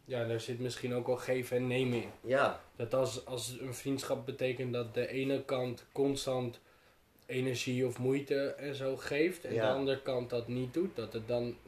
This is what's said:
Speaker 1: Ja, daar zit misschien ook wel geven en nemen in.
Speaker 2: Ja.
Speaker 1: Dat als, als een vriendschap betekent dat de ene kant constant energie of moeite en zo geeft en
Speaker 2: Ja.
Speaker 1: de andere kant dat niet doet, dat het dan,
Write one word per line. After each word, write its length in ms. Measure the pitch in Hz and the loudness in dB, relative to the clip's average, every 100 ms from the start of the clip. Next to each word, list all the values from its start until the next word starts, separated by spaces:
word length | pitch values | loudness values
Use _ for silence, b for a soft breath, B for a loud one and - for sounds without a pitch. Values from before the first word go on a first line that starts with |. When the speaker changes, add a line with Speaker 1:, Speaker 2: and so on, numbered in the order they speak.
Speaker 1:
Ja, 220 | - 123 117 | -6 -2 0
daar 140 | 113 | -2
zit 200 | 123 120 | -2 -4
misschien 340 | 123 - 127 | -4 -4 -2
ook 120 | 123 120 | -2 0
wel 100 | 123 | 0
geven 400 | - 127 123 123 | 0 -2 0 0
en 100 | 127 | 2
nemen 360 | 127 131 120 | 2 2 2
in. 80 | 101 - | -2 -8
Speaker 2:
Ja. 400 | 113 131 117 - - - | 0 4 4 2 -10 -8
Speaker 1:
Dat 180 | 117 | -2
als, 320 | 131 127 120 - | 2 2 -2 -6
als 300 | 127 113 120 | -6 -6 -6
een 140 | 131 | -8
vriendschap 520 | 120 143 135 - 131 120 | -6 -2 -2 0 -4 -4
betekent 460 | 117 127 123 127 | -2 -2 0 -2
dat 220 | 120 117 | -2 -2
de 120 | 120 120 | -2 -2
ene 360 | 131 135 135 | 0 0 0
kant 420 | - 131 127 120 - | 0 0 0 -4 -8
constant 680 | - 139 139 - 127 123 - b b b b _ _ - | 0 2 2 0 0 0 -4 b b b b _ _ -6
energie 600 | 127 131 120 - 127 127 | -2 0 0 0 2 2
of 120 | 117 | 2
moeite 480 | 123 139 143 139 139 | 2 2 2 0 0
en 240 | - 143 | -2 -6
zo 220 | 127 135 131 | -4 -2 -2
geeft 480 | - 147 170 180 | 0 4 4 2
en 100 | - | -2
Speaker 2:
Ja. 120 | 110 110 | 2 4
Speaker 1:
de 120 | 135 | 4
andere 240 | 139 135 | 2 2
kant 280 | - 127 120 | 0 -2 0
dat 180 | 120 113 | -2 0
niet 260 | 123 127 | -2 0
doet, 220 | 160 185 - | 0 0 -2
dat 160 | 110 | -6
het 160 | 117 113 | -6 0
dan, 280 | 120 120 117 | 0 0 -4